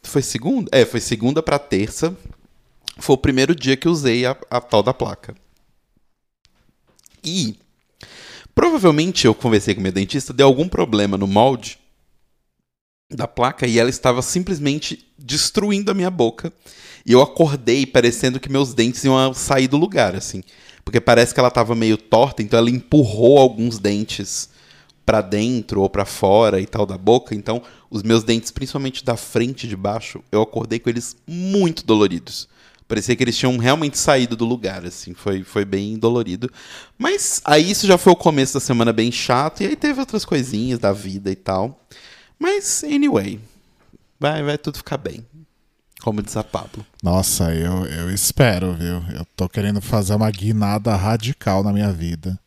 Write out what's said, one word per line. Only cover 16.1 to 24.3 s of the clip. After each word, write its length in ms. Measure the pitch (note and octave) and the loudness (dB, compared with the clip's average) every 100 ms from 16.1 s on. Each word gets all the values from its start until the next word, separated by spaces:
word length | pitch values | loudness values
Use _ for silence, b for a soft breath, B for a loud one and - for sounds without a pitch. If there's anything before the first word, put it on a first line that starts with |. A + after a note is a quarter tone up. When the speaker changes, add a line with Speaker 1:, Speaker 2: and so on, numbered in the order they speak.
Speaker 1:
boca. 420 | F3+ A2+ - C3+ _ B B B B - | 0 0 0 -14 _ B B B B 4
E 60 | |
eu 100 | B2 | 6
acordei 640 | C#3+ - D#3+ C#3+ A#2 C3 C3 | 6 2 0 2 0 0 2
parecendo 540 | C3+ A#2+ A#2 C3 B2+ | 4 2 2 -2 -4
que 100 | C#3 | -4
meus 220 | C3+ C3+ | -2 0
dentes 300 | A#2 A#2 B2+ | 0 0 0
iam 300 | C#3 C3 C3 | 2 4 2
sair 340 | C3 - C3+ C3 | -2 -2 2 2
do 100 | C#3+ | 2
lugar, 380 | F3+ F#3+ G#2+ F#2 | 0 2 0 -2
assim. 280 | - F#2+ - b b b - | -8 -12 -14 b b b -2
Porque 140 | A2+ | 0
parece 320 | - A#2 A#2+ | 4 4 4
que 60 | - | 4
ela 100 | B2 | 2
tava 240 | B2 A2+ A#2 | 2 0 0
meio 220 | A2 G#2+ | 2 0
torta, 460 | - A2 C3+ B2+ | 4 4 4 0
então 160 | G#2 A#2 | 0 2
ela 100 | A#2 | 2
empurrou 680 | B2 - D3 A#2+ G#2+ A#2 C#3+ | 0 2 4 4 4 6 8
alguns 400 | C3 A2 A#2+ A2+ | 6 4 -4 -2
dentes 680 | G2+ G2+ G#2+ - G2 | -2 -2 -4 -8 -8